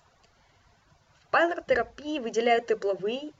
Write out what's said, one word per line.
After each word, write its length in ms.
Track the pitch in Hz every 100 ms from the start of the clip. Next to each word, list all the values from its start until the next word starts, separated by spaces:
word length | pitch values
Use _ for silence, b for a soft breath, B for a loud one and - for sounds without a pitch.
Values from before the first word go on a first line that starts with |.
| _ _ _ b b b b b b _ _ _
В 140 | _ 269
пайлер-терапії 840 | 339 349 - 233 226 - 285 302
виділяють 460 | 233 214 240 233 233
тепловий 680 | 214 196 185 196 254 302